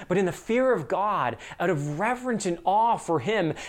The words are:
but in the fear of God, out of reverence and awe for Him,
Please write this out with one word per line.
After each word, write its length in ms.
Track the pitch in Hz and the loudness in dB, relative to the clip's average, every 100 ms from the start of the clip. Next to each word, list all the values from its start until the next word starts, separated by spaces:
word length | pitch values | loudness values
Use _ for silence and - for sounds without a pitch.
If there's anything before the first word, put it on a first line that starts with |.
| - | -2
but 80 | 185 | 0
in 80 | |
the 80 | 185 | 0
fear 400 | - - 233 262 | -2 -2 2 4
of 160 | 226 143 | 2 0
God, 480 | 180 208 190 127 113 - - | -2 0 0 -2 -4 -12 -4
out 80 | 175 | -2
of 320 | 165 147 147 | 0 -2 -2
reverence 460 | 214 247 247 226 190 | -2 -2 -2 -2 -2
and 120 | 170 | -2
awe 320 | - 202 233 208 | 0 4 4 2
for 240 | - 165 | 0 0
Him, 320 | 127 220 170 147 | 2 0 0 -2